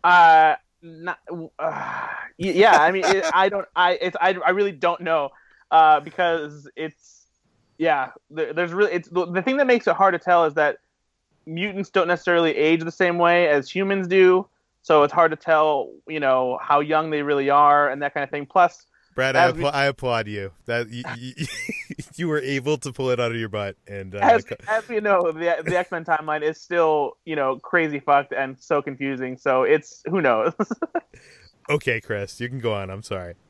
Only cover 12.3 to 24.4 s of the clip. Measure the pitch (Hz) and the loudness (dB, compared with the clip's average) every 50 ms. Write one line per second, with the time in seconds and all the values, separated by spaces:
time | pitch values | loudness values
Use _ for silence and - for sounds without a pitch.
12.3 | 175 170 170 160 151 - 151 156 165 165 160 170 165 - 190 175 170 175 170 170 | 2 2 2 2 2 2 2 2 2 2 0 -6 -2 0 0 0 2 2 4 4
13.3 | 170 175 175 156 147 143 135 - - 185 196 196 196 196 185 175 185 190 185 185 | 4 4 4 4 2 0 0 -2 -4 -4 -2 -2 -2 -2 -2 0 4 6 6 6
14.3 | 185 185 196 _ _ _ _ _ _ _ _ - 160 151 147 143 - 175 165 160 | 6 4 0 _ _ _ _ _ _ _ _ 2 4 4 4 4 4 2 2 2
15.3 | 156 151 _ - 160 156 156 156 151 139 113 - - - _ - 160 156 143 135 | 2 -4 _ 0 2 2 2 2 0 -2 -4 -8 -12 -20 _ -12 -8 -4 0 0
16.3 | 131 131 127 127 127 - - - 147 143 151 151 160 156 160 160 156 147 147 143 | 2 2 0 -2 -4 -6 -2 0 0 0 2 0 -2 -2 -2 -2 -4 -4 -2 -2
17.3 | 147 143 135 139 143 143 147 143 147 147 143 143 131 139 147 143 - 151 139 135 | -2 0 0 2 2 4 4 6 4 4 2 0 -2 -4 -6 -6 -4 -6 -6 -6
18.3 | - 147 143 - _ 190 175 170 - - _ _ _ _ _ _ _ - 131 135 | -8 -10 -10 -2 _ 2 2 2 2 -6 _ _ _ _ _ _ _ -2 -2 0
19.3 | 131 131 - 180 165 160 170 143 139 139 139 139 135 - - 123 120 113 110 107 | 2 2 2 2 2 0 -4 -2 0 0 0 0 -2 -4 -4 -4 -2 -2 -4 -6
20.3 | 104 101 98 95 _ _ _ - 117 117 120 107 117 120 123 - 117 117 123 127 | -8 -10 -10 -10 _ _ _ -6 -6 -6 -4 -6 -10 -12 -12 -12 -12 -12 -14 -16
21.3 | 127 - 156 - - - - - - - - - 143 - - - - - 170 170 | -10 -10 -10 -10 -10 -12 -10 -10 -10 -12 -12 -14 -14 -16 -16 -16 -10 -6 -4 -2
22.3 | 151 151 127 135 139 139 127 143 151 139 - 143 123 - 131 127 123 120 120 117 | -2 -2 -2 -2 -4 -4 -2 -2 -4 -4 -4 -12 -8 -4 -2 -2 0 0 -2 -4
23.3 | 117 117 113 107 95 104 101 98 95 _ _ - 101 98 98 95 92 101 98 - | -2 -4 -6 -6 -6 -6 -6 -6 -8 _ _ -14 -14 -12 -12 -10 -6 0 2 2
24.3 | 233 226 | 2 2